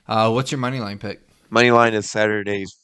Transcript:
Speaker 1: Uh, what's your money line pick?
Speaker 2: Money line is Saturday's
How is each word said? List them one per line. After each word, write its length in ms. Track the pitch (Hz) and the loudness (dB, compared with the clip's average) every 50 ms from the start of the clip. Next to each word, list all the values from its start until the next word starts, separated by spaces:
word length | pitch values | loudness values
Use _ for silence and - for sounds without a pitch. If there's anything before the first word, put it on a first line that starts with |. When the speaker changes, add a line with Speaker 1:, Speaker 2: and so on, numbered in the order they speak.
| _ - | _ -6
Speaker 1:
Uh, 220 | 110 110 110 113 | -2 0 0 0
what's 200 | 113 123 131 131 | 0 -2 -4 -4
your 80 | 151 139 | -6 -6
money 220 | 127 123 131 131 | -6 -6 -6 -8
line 180 | 113 101 101 98 | -10 -10 -12 -12
pick? 220 | - 104 98 - _ _ _ _ _ - | -12 -12 -12 -14 _ _ _ _ _ -2
Speaker 2:
Money 200 | - 113 120 120 | 2 4 4 6
line 240 | 120 117 117 117 110 | 6 6 6 4 2
is 160 | 110 101 - | 0 -4 -4
Saturday's 640 | - 110 107 107 107 104 101 101 101 101 98 92 - _ | -2 -2 0 0 0 -2 -4 -4 -6 -6 -6 -10 -14 _